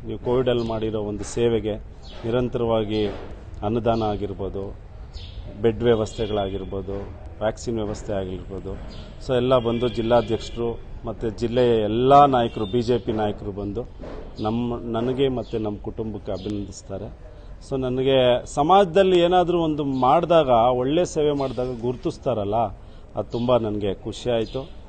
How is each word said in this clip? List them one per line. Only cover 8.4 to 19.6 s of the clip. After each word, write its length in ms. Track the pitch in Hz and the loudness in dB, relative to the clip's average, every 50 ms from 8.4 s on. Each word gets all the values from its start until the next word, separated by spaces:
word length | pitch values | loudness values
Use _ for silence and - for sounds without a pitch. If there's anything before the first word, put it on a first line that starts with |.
| 90 - 98 92 90 95 98 87 - - - - - - - - - | -10 -10 -10 -10 -8 -8 -10 -8 -10 -12 -12 -12 -14 -14 -14 -12 -4
so, 100 | - 131 | 0 0
ಎಲ್ಲ 220 | 123 123 127 131 127 | 2 4 4 4 4
ಬಂದು 300 | 113 117 117 117 120 123 | 4 2 0 0 0 0
ಜಿಲ್ಲಾಧ್ಯಕ್ಷರು 920 | 104 113 113 113 120 120 110 104 110 104 - - - 117 117 117 117 110 - - - - - | 0 0 2 4 4 4 4 2 -2 -2 -2 -8 -6 -4 -4 -4 -4 -6 -10 -12 -12 -10 -10
ಮತ್ತು 260 | 120 104 - - 113 | -10 -8 -4 -4 -6
ಜಿಲ್ಲೆಯ 520 | 101 - 117 113 117 123 127 120 117 113 | -4 -2 -4 0 2 4 4 6 4 4
ಎಲ್ಲ 420 | 107 104 110 117 123 131 139 143 143 | 2 2 2 2 6 8 10 10 10
ನಾಯಕರು, 420 | 143 131 123 117 110 - 113 107 | 8 6 2 2 0 -2 -4 -4
ಬಿ 160 | 95 107 123 | 0 0 0
ಜೆ 160 | 113 117 123 117 | 2 2 0 0
ಪಿ 140 | - 120 | 0 -2
ನಾಯಕರು 400 | 110 110 107 104 104 - 110 104 | -2 0 0 -2 -2 -4 -8 -8
ಬಂದು 340 | 95 101 101 104 101 113 123 - - - - - - - - - - - | -8 -6 -6 -6 -6 -6 -8 -8 -12 -14 -12 -12 -12 -12 -12 -12 -8 -4
ನಮ್ಮ, 360 | 107 107 113 117 120 120 120 | -4 -2 0 0 -2 -2 -4
ನನಗೆ 520 | - - 120 113 113 120 127 127 123 139 135 | -6 -6 -4 -2 0 0 0 2 2 2 2
ಮತ್ತು 300 | 131 120 107 - - 113 | 2 -2 -4 -4 -4 -4
ನಮ್ಮ 200 | 107 107 104 98 | -4 -4 -6 -6
ಕುಟುಂಬಕ್ಕೆ 540 | - 110 - - 113 110 101 101 - - | -8 -10 -8 -6 -6 -6 -6 -8 -6 -6
ಅಭಿನಂದಿಸ್ತಾರೆ. 960 | 98 90 95 104 104 101 101 92 90 - - - 98 95 101 123 - - - - - - - - - - - - | -6 -6 -4 -4 -4 -4 -6 -8 -12 -16 -12 -10 -10 -10 -10 -12 -14 -16 -18 -18 -18 -16 -16 -16 -16 -16 -8 -6
So, 120 | 135 131 | -4 -4
ನನಗೆ 680 | 131 127 123 131 131 139 135 131 127 123 120 123 - | -2 -2 -2 0 2 4 6 6 6 6 4 4 0
ಸಮಾಜದಲ್ಲಿ 760 | - - 147 143 160 185 196 202 175 156 196 190 190 185 175 | -4 -2 0 4 6 6 6 6 6 4 4 6 6 6 6
ಏನಾದರೂ 400 | 170 175 180 180 175 165 175 175 | 6 6 4 4 4 4 2 2